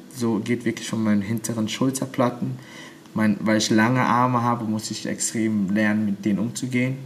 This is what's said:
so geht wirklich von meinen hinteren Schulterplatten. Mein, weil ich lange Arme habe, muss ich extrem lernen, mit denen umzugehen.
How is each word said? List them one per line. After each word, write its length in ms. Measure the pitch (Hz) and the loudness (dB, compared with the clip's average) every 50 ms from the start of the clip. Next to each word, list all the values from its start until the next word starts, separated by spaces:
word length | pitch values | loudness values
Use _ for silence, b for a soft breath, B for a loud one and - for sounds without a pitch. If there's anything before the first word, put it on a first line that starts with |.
| - - - | -20 -14 -6
so 240 | 127 117 117 113 98 - | -2 0 0 0 0 0
geht 200 | 117 120 117 - | -2 -2 -2 -2
wirklich 220 | 117 - - - | -4 -4 -4 -6
von 160 | - - 113 110 | -6 -4 -2 2
meinen 180 | 107 107 104 | 2 2 2
hinteren 460 | 95 98 117 110 - - 120 113 110 | 2 0 -4 -4 -2 -4 -2 -2 -2
Schulterplatten. 840 | 107 - - 131 135 131 - 135 131 - - 123 123 - - - 131 131 127 B B B B B B B B B B - | -2 0 0 0 0 0 -2 -4 -4 0 0 0 0 0 -2 -6 -6 -6 -8 B B B B B B B B B B -2
Mein, 240 | 110 110 107 101 - | 0 2 2 2 2
weil 160 | - 110 107 | 2 2 2
ich 120 | 110 110 - | 2 2 4
lange 320 | 120 110 110 120 127 127 | 4 4 4 4 4 2
Arme 400 | 123 76 113 120 123 127 127 120 | 2 2 4 4 4 4 2 2
habe, 240 | 117 120 120 120 113 | 2 2 0 0 -2
muss 240 | 107 107 110 110 - | -2 -2 -4 -4 -6
ich 140 | 110 - - | -8 -6 -6
extrem 640 | - 104 - - - - 117 110 110 110 104 98 87 104 | -6 -4 -4 -4 -4 -2 0 0 0 2 0 0 2 2
lernen, 320 | 107 107 104 107 107 110 | 2 2 2 2 2 0
mit 180 | 101 101 - - | 0 -2 0 0
denen 140 | 110 101 - | 0 2 2
umzugehen. 560 | 107 120 - - 131 123 123 123 123 131 131 - - | 0 -2 -4 -4 -6 -2 0 0 0 0 -2 -4 -4